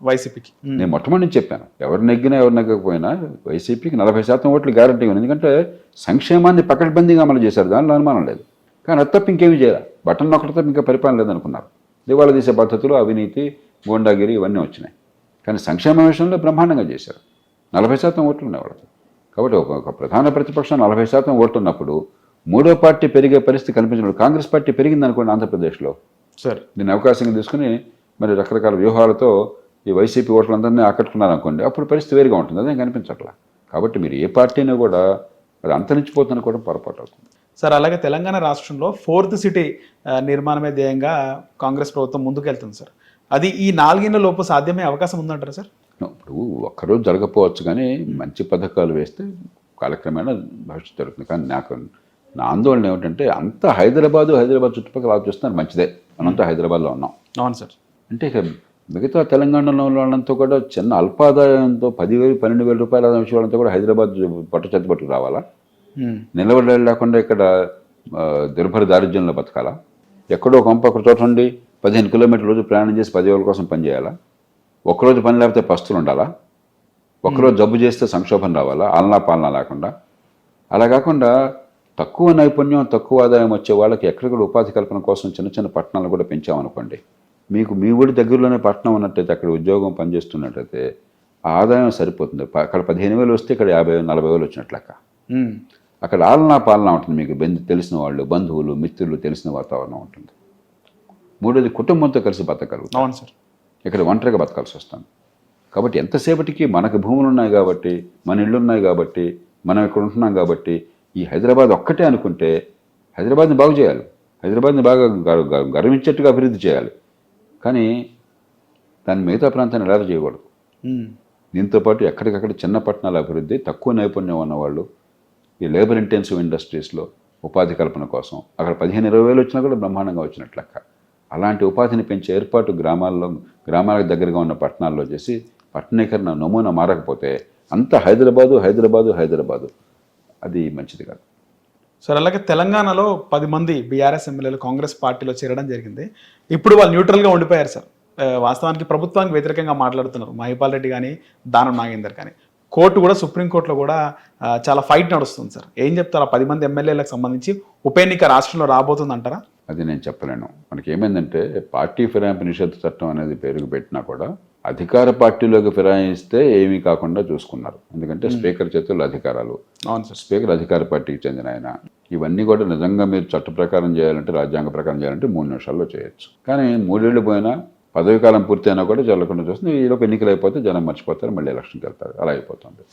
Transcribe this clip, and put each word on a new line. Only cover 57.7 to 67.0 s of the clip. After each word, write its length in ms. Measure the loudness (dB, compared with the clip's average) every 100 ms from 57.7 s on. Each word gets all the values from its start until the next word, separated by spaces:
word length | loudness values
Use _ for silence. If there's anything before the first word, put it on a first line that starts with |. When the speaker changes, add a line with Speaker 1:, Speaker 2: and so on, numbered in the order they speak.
| _ _ _ -14
Speaker 2:
అంటే 160 | -8 -4
ఇక 100 | -4 -4 -8 _ _ -14 -6
మిగతా 280 | -2 0
తెలంగాణలో 640 | 2 2 4 2 2 0 0
ఉన్న 140 | 0
వాళ్ళంతా 340 | 0 -2 -2
కూడా 240 | 0 2 0
చిన్న 360 | -2 -4 0
అల్పాదాయంతో 960 | 0 0 4 4 6 6 4 2 0 -2
పదివేలు, 440 | -2 0 2 2
పన్నెండు 300 | 2 0 2
వేల 140 | 2 0
రూపాయల 280 | 2 2 4
ఆదాయం 160 | 2
వచ్చే 140 | 0 0
వాళ్ళంతా 220 | 0 0
కూడా 120 | 2
హైదరాబాద్ 720 | 2 2 2 2 0 -4 -4 -6
పట్టు 160 | -6 -2 -4
చేతి 120 | -2
పట్టుకు 240 | -4 -2
రావాలా? 320 | -4 -4 -6 -8 _ _ _ _ -10
Speaker 1:
మ్మ్. 220 | -8 -8 -8 -2
Speaker 2:
నిలబడలే 420 | 4 4 6 4
లేకుండా 420 | 4 2